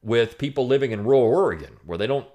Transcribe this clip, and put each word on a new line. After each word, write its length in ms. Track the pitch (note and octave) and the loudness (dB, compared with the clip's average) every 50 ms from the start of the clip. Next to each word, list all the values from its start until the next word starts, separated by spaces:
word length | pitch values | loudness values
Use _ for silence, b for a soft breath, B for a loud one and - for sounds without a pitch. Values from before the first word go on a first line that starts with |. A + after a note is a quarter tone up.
| _ | _
with 340 | G#2 A2 A#2 A#2 A2 - | 0 2 2 2 0 -2
people 300 | - C#3 C#3+ C#3 C#3+ C3 | -8 -8 -6 -4 -4 0
living 240 | B2 C3+ C#3 C3+ B2+ | 2 2 0 0 -2
in 140 | A2+ G2+ G#2 | -4 -4 0
rural 180 | A#2 C3+ C3+ A#2+ | 2 4 4 4
Oregon 560 | A2 B2+ F3 G3 D3 F2+ D#2+ D2 - - - _ | 4 4 2 2 0 0 -4 -10 -16 -20 -20 _
where 100 | D#2 E2+ | -10 -6
they 120 | E2+ G2+ A#2 | -4 -2 -2
don't 200 | C#3 C#3 - - | -2 -4 -6 -10